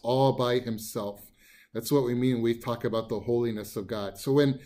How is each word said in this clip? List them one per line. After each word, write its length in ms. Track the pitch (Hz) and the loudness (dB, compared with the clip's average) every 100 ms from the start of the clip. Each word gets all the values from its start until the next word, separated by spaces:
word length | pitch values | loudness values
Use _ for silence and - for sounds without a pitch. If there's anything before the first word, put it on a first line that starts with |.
all 300 | 120 131 135 | -2 2 4
by 260 | 127 123 123 | 4 2 0
himself. 720 | 117 110 110 117 101 - - _ _ - _ | -2 -6 -6 -6 -6 -8 -16 _ _ -20 _
That's 200 | 113 113 | -8 0
what 120 | 143 | 2
we 120 | 120 120 | 2 2
mean 180 | 127 | 2
when 80 | 120 | 2
we 160 | 117 117 | 2 0
talk 260 | 127 117 | -2 -4
about 240 | 120 113 113 | -2 -2 -2
the 120 | 107 | -4
holiness 560 | 101 120 120 107 98 113 | 0 0 0 -2 -6 -8
of 100 | 95 | -6
God. 320 | 107 101 - | -6 -6 -6
So 140 | - | 2
when, 260 | 139 139 135 | 4 4 2